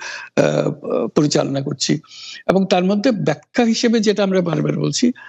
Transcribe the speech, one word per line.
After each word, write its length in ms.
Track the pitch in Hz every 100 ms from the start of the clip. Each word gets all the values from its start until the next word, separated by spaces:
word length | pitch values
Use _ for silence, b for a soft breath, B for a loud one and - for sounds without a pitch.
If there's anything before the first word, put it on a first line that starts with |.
| B B B -
আহ, 680 | 73 76 - - - - -
পরিচালনা 540 | - 147 151 139 139
করছি। 400 | 139 139 - 151 B B B B -
এবং 200 | 180 190
তার 180 | 185
মধ্যে 260 | 185 208 269
ব্যাখ্যা 540 | 208 151 147 - -
হিসেবে 360 | 233 226 240 226
যেটা 220 | 208 202
আমরা 180 | 196 190
বারবার 380 | 175 156 151 147
বলছি, 340 | 151 147 247 B